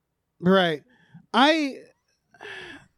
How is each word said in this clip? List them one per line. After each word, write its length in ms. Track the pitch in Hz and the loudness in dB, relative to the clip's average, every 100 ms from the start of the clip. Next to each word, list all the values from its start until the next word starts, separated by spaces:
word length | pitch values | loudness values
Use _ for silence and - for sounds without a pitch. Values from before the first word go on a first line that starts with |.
| _ _ _ _ | _ _ _ _
Right. 440 | 175 190 175 151 - _ _ - - | 0 2 2 -2 -10 _ _ -20 -4
I, 460 | 214 277 320 285 214 - _ _ _ _ _ - - - - - | 2 2 2 -2 -8 -18 _ _ _ _ _ -20 -18 -18 -20 -20